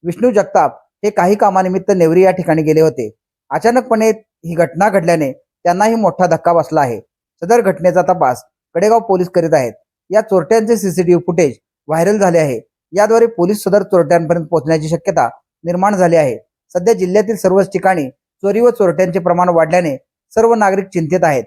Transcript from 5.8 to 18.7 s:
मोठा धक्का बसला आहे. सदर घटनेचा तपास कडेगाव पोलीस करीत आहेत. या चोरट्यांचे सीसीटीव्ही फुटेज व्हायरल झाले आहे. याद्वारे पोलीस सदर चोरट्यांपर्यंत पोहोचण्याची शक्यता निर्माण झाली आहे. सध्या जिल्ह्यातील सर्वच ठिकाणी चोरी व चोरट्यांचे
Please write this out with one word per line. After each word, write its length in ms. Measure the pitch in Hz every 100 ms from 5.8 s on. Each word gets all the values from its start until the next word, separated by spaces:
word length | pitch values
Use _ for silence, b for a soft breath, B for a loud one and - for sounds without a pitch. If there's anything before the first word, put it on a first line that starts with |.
| 214 233
मोठा 300 | 196 170 180
धक्का 280 | 160 175
बसला 280 | 170 151 156
आहे. 200 | 135 110 - _ _ _
सदर 200 | 170 240
घटनेचा 400 | 196 180 175 170
तपास 420 | 175 180 143 127 - _ _
कडेगाव 260 | 165 202 226
पोलीस 300 | 220 185 180
करीत 200 | 180 165
आहेत. 200 | 156 123 - _ _ _
या 120 | 202
चोरट्यांचे 560 | 220 190 175 226 220 233
सीसीटीव्ही 460 | 196 160 175 175 170
फुटेज 260 | 170 156 117 _ _ -
व्हायरल 300 | 160 170 208
झाले 220 | 190 170
आहे. 220 | 156 117 - _ _
याद्वारे 340 | 175 208 226 233
पोलीस 380 | 226 175 208
सदर 200 | - 202
चोरट्यांपर्यंत 640 | 196 185 151 170 160 170 160
पोहोचण्याची 440 | 165 139 160 151
शक्यता 400 | 165 180 165 120 - _ _
निर्माण 320 | 165 175 196 202
झाली 200 | 180 170
आहे. 220 | 147 113 _ _ _
सध्या 240 | 180 175
जिल्ह्यातील 420 | 214 180 196 208 214
सर्वच 320 | 190 190 190
ठिकाणी 420 | 190 190 180 135
चोरी 520 | _ _ _ 196 202
व 80 |
चोरट्यांचे 500 | 240